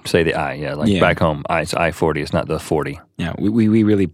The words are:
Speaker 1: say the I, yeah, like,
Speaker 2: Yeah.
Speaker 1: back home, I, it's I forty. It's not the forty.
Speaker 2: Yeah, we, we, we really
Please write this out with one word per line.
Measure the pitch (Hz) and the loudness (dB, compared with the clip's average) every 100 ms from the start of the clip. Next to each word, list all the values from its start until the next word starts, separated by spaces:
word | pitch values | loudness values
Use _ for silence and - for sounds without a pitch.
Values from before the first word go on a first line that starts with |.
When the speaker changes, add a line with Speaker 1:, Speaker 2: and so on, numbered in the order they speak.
| - | 0
Speaker 1:
say | 87 | 2
the | 80 - | 2 0
I, | 73 | -4
yeah, | 67 71 | -6 -8
like, | 71 76 | -2 0
Speaker 2:
Yeah. | 95 | 4
Speaker 1:
back | 87 85 | 4 4
home, | 85 73 71 | 0 0 -2
I, | 82 | -2
it's | 80 | -2
I | - 85 | -2 -2
forty. | - 82 76 | 0 -2 -2
It's | 71 | -2
not | 80 - | -4 -2
the | 78 | -6
forty. | - 78 71 71 - - | -2 -2 -2 -8 -14 -8
Speaker 2:
Yeah, | 85 - | -8 -2
we, | 101 | 0
we, | 113 107 | 2 4
we | 110 | 4
really | 107 104 90 | 4 2 0